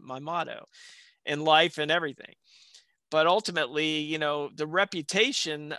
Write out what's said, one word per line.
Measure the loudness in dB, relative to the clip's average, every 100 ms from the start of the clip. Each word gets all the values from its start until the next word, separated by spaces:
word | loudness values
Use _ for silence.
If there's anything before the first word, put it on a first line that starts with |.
my | -14 -10
motto | -6 -6 -6 -10 -16 -20 -20 -20 -20 _
in | -6 0
life | 6 6 6 0
and | 0
everything. | 0 -2 -8 -18 _ _ -20 -20 -20 _ _ _
But | 2 4
ultimately, | 4 2 -2 -2 -2 -2 -2
you | -4 -2
know, | -2 -2 -6 -6
the | -2
reputation | 0 0 -4 -2 0 2 0 -4 -6 -8